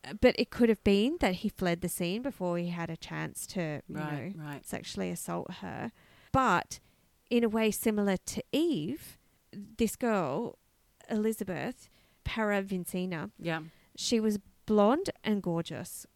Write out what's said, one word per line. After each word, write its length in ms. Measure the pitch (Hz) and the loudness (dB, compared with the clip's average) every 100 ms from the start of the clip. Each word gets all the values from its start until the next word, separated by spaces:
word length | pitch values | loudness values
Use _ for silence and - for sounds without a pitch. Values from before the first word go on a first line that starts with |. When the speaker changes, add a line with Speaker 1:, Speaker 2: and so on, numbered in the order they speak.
Speaker 1:
Uh, 100 | - 208 | -12 4
but 140 | 247 - | 6 6
it 120 | 233 | -2
could 180 | - 240 | 4 4
have 140 | 214 | 6
been 360 | - 196 233 339 | 4 4 4 2
that 160 | 196 180 | 0 0
he 120 | 214 | -4
fled 340 | - 185 175 | -2 -2 0
the 60 | 180 | -2
scene 340 | - 175 202 | -2 -2 -2
before 360 | 262 - 180 175 | -6 -4 -2 -2
he 100 | 175 | -2
had 220 | 170 170 | -4 -6
a 60 | 165 | -8
chance 500 | - 160 156 - - | -8 -8 -8 -8 -8
to, 360 | - 160 147 - | -4 -4 -6 -8
you 80 | 151 | -6
Speaker 2:
Right, 380 | 151 147 127 196 | -4 -4 -6 -10
Speaker 1:
know, 80 | |
Speaker 2:
right. 220 | 151 143 - | -10 -10 -8
Speaker 1:
sexually 440 | - - - 185 | -10 -8 -6 -4
assault 400 | 175 - 175 - 180 | -6 -6 -6 -6 -10
her. 320 | 190 - 226 _ _ - - | -10 -8 -10 _ _ -20 0
But 480 | 269 254 180 - - _ _ _ _ _ | 2 4 2 0 -14 _ _ _ _ _
in 140 | 240 | 2
a 40 | 233 | 4
way 220 | 220 220 | 4 2
similar 460 | 202 240 208 202 185 - | 2 0 2 2 2 -2
to 160 | - - | -8 -2
Eve, 680 | 277 339 247 156 294 - - _ _ _ | 2 2 2 -2 -6 -10 -20 _ _ _
this 420 | 208 202 - 226 - | -16 -14 0 0 0
girl, 600 | 240 208 151 143 240 - _ _ _ _ - | 0 2 0 -2 -4 -8 _ _ _ _ -4
Elizabeth 800 | 214 214 220 196 160 165 - - _ _ _ | 0 0 -2 -4 -4 -6 -8 -18 _ _ _
Paravincina, 1040 | - - 214 202 196 185 175 185 185 165 185 - | -6 -2 0 0 0 -4 -4 -4 -4 -4 -8 -8
Speaker 2:
Yeah. 220 | 170 160 160 - _ - | -4 -4 -6 -18 _ -8
Speaker 1:
she 220 | - 233 | 0 2
was 200 | 220 208 - _ - | 2 0 -6 _ 2
blonde 440 | 208 202 277 392 - | 6 6 6 0 -4
and 200 | - 208 | 0 0
gorgeous 640 | 180 170 165 139 175 - - | 0 -2 -2 -8 -10 -12 -16